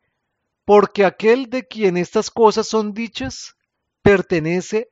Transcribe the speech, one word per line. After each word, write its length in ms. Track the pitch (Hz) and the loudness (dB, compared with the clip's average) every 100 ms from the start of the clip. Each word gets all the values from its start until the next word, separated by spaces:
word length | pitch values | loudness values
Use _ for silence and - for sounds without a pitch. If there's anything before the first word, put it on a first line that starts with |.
| _ _ _ _ _ _ | _ _ _ _ _ _
Porque 400 | - 208 202 - | 4 4 4 2
aquel 460 | 190 - 214 247 247 | 0 2 0 0 -2
de 180 | 254 - | -10 -10
quien 300 | 214 202 175 | -4 -2 -2
estas 320 | 170 220 - | -4 -4 -4
cosas 380 | - 220 214 208 | 2 2 2 -4
son 260 | 220 214 | -4 -4
dichas, 640 | 208 233 - 262 - - _ _ _ _ _ | -8 -12 -10 -12 -12 -20 _ _ _ _ _
pertenece 840 | 202 196 - 170 156 180 - 214 240 | 2 2 2 -4 -2 -4 -4 -6 -8